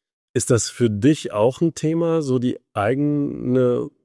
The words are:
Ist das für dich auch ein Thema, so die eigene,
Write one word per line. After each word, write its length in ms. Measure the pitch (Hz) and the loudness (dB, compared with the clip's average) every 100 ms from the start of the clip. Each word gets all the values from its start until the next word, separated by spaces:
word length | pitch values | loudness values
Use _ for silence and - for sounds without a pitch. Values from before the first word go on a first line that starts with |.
| _ _ _ | _ _ _
Ist 160 | - - | -4 0
das 200 | 120 - | 0 0
für 180 | - 120 | -2 0
dich 440 | 104 120 156 - | 2 2 2 -2
auch 280 | 104 110 135 | 0 0 2
ein 140 | 165 | -2
Thema, 480 | - 156 165 170 165 | -2 -2 0 0 0
so 160 | 143 127 | 0 0
die 200 | 120 - _ | 0 -4 _
eigene, 1160 | - 101 131 147 147 143 - 127 127 123 120 131 - | -4 -2 0 0 0 -2 -4 0 2 2 2 -4 -10